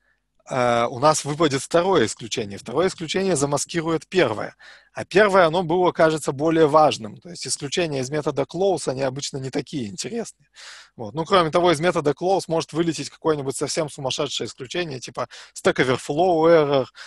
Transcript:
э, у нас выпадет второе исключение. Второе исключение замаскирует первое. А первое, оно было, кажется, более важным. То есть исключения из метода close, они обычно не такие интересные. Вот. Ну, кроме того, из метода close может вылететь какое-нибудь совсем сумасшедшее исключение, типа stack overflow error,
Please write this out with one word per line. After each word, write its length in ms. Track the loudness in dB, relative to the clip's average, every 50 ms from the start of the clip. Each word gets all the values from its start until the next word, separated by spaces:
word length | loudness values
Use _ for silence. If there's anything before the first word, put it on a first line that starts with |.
| _ _ _ _ _ _ _ _ _ -6
э, 360 | -2 0 0 2 2 2 0
у 120 | -2 -2 2
нас 260 | 2 2 2 2 0
выпадет 380 | -4 -2 0 0 0 0 -2 -2
второе 420 | 0 0 2 2 2 2 2 2
исключение. 540 | 0 -2 -6 -12 -8 -6 -6 -6 -6 -10 -12
Второе 300 | -10 -6 -2 0 0 0
исключение 460 | -2 -6 -8 -6 -4 -2 -2 0 0
замаскирует 720 | 0 0 0 -2 -2 -4 -4 -6 -4 -2 -2 -4 -4 -4
первое. 500 | -2 0 2 2 2 0 -2 -6 -10 -12 _ -20 -20 -20 -20 _ _ -12
А 120 | -12 -8
первое, 420 | 0 4 4 4 6 6 6 6
оно 160 | 4 4 2 0
было, 280 | 0 0 2 2 2
кажется, 420 | 4 4 4 4 2 0 -2 -4 -4
более 340 | -2 0 2 4 4 6
важным. 500 | 6 6 6 6 6 4 0 -6 -12 -14
То 140 | -16 -18 -18
есть 160 | -16 -12 -8
исключения 540 | -8 -8 -6 -6 -4 -2 -2 -2 -2 -2 -4
из 100 | -4 -4
метода 320 | -4 -4 -4 -2 -2 -2 -4
close, 460 | -4 -2 0 0 0 0 0 -2 -4
они 140 | -4 -2 -2
обычно 360 | -4 -4 -6 -8 -8 -8 -8
не 120 | -8 -6
такие 380 | -6 -6 -6 -6 -6 -6 -6 -6
интересные. 640 | -8 -10 -10 -8 -8 -8 -8 -10 -12 _ _ _ _ -20 -20 -20 -20 -20 -20 _ _
Вот. 180 | -14 -12 -8 -8
Ну, 100 | -8 -2
кроме 260 | 2 4 4 4 4
того, 220 | 2 2 4 4 2
из 80 | 2
метода 300 | 2 0 0 0 0 0
close 340 | 0 0 0 0 0 0 -2
может 260 | -2 -4 -4 -4 -4 -4
вылететь 380 | -2 -2 -2 -2 -4 -6 -10
какое-нибудь 460 | -12 -4 -2 -2 -2 0 -2 -6 -6
совсем 320 | -4 -6 -4 -4 -4 -4 -4
сумасшедшее 580 | -6 -8 -8 -6 -4 -4 -4 -4 -6 -6 -8
исключение, 540 | -8 -10 -12 -14 -8 -6 -6 -6 -6 -8 -10
типа 280 | -12 -10 -8 -8 -8 -8 -10 -16 -20 -20 -12
stack 220 | -4 0 0 2
overflow 680 | 2 2 2 0 0 -2 -2 -2 0 2 2 4 4 6
error, 400 | 6 6 6 6 4 2 2 0 -2 -6 -16 -20